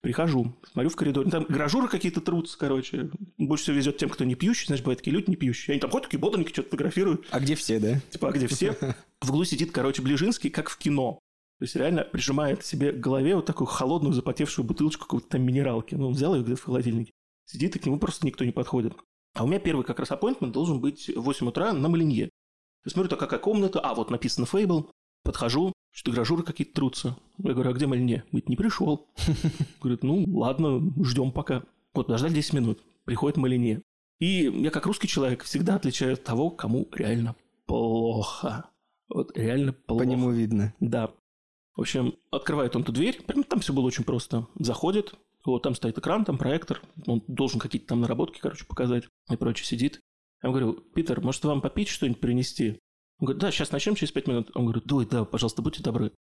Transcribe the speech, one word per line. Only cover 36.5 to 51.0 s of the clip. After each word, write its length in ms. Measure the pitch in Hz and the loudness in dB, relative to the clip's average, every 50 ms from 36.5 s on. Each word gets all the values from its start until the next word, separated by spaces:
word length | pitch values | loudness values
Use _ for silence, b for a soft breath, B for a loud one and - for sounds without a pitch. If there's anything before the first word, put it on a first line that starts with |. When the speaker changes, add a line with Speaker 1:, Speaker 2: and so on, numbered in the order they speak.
Speaker 1:
кому 380 | 170 - - 110 113 123 - - - | -2 -4 -2 0 0 0 0 -2 -4
реально 440 | - - 107 113 120 117 117 117 _ _ _ _ _ _ | -4 -2 0 0 0 0 -2 -4 _ _ _ _ _ _
плохо. 1040 | - - 117 117 113 113 117 113 117 113 113 104 - - - - - 110 117 165 - _ _ _ _ _ _ _ _ | -4 -2 0 2 2 2 2 2 0 0 0 -2 -4 -6 -6 -6 -6 -6 -6 -10 -14 _ _ _ _ _ _ _ _
Вот 280 | - - 131 - - | -6 -6 -6 -4 -4
реально 360 | - 113 113 120 135 143 135 127 | -4 -2 0 0 0 0 0 -2
плохо. 320 | - _ - 117 117 127 | -6 _ -2 0 0 2
Speaker 2:
По 40 | 127 | 2
нему 220 | 127 123 127 123 | 2 2 2 2
видно. 420 | 120 117 113 107 113 104 101 107 - _ | 2 2 2 2 2 2 0 0 0 _
Speaker 1:
Да. 320 | - 117 117 123 110 110 - _ _ _ _ _ _ _ _ _ _ _ _ | -2 -2 0 -2 -2 -4 -8 _ _ _ _ _ _ _ _ _ _ _ _
В 40 | - 110 | -6 -6
общем, 320 | - - 135 127 - - _ _ _ | -2 0 0 0 0 -2 _ _ _
открывает 440 | - - - - - 147 135 120 - | -6 -6 -2 -2 0 0 0 0 0
он 100 | 120 - | 0 -2
ту 80 | - 113 | 0 0
дверь. 280 | 120 160 233 - - - | 0 0 0 0 -4 -6
Прям 220 | - - 277 285 | -4 0 0 0
там 160 | - 359 233 | 2 0 -2
всё 120 | - - 139 | 0 0 0
было 140 | 139 127 | 2 2
очень 180 | 127 123 - 117 | 2 0 0 -2
просто. 420 | - 143 120 - - - 117 113 - - - | 0 -2 -2 -2 -2 -2 -4 -4 -4 -6 -4
Заходит. 560 | 156 - 117 - - 160 190 208 202 - - - _ _ _ _ _ | -2 -2 -2 0 0 2 2 2 0 -2 -8 -20 _ _ _ _ _
Вот 180 | - 127 120 - | -2 -2 0 0
там 120 | 139 123 | -2 -2
стоит 240 | - - 117 113 - | 0 -2 -2 -4 -2
экран, 260 | - - 170 220 214 | -2 0 0 0 2
там 140 | - 160 131 | 0 0 0
проектор. 420 | - 123 139 160 - - - - - - _ - - | 0 0 0 -2 -2 -4 -8 -8 -8 -18 _ -10 -2
Он 160 | - 120 117 - | 0 0 0 0
должен 320 | - 131 123 135 131 - 120 | -4 -2 -2 0 0 0 -2
какие-то 300 | - 120 - 107 - - | -4 -2 -4 -6 -4 -2
там 120 | 123 117 | 0 0
наработки, 380 | 120 117 117 120 - - - - | 2 0 0 0 -2 -4 -4 -6
короче, 260 | - 143 - - - | -6 -6 -6 -6 -12
показать 400 | - - - 127 123 123 120 120 - _ _ _ _ | -12 -4 -2 0 2 2 0 -2 -4 _ _ _ _
и 60 | 123 | -4
прочее. 300 | 107 - 120 113 - - | -2 0 -2 -2 -2 -4
Сидит. 340 | - - 117 123 147 - - _ _ _ _ _ _ _ _ - | -4 -2 0 0 0 -2 -4 _ _ _ _ _ _ _ _ -4
Я 60 | 127 | 0
ему 100 | 127 135 | 0 2
говорю: 160 | 123 110 - - - _ _ | 2 2 0 -2 -8 _ _
«Питер, 260 | 170 | -2